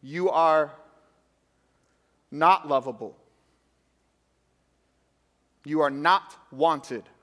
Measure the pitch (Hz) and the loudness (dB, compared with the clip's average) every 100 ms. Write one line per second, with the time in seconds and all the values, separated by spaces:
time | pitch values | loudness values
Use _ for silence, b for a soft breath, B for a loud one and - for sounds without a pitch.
0 | 135 165 185 135 165 156 147 143 - _ | -12 -4 -2 2 4 4 0 -6 -20 _
1 | _ _ _ _ _ _ _ _ _ _ | _ _ _ _ _ _ _ _ _ _
2 | _ _ _ 143 160 190 151 135 131 110 | _ _ _ 0 2 2 2 -4 -4 -12
3 | 110 - _ _ _ _ _ _ _ _ | -14 -16 _ _ _ _ _ _ _ _
4 | _ _ _ _ _ _ _ _ _ _ | _ _ _ _ _ _ _ _ _ _
5 | _ _ _ _ _ _ 143 156 147 139 | _ _ _ _ _ _ -6 0 0 0
6 | 160 190 - - _ 131 160 151 - 120 | 0 0 -2 -20 _ -2 -2 -2 -6 -12
7 | - _ | -14 _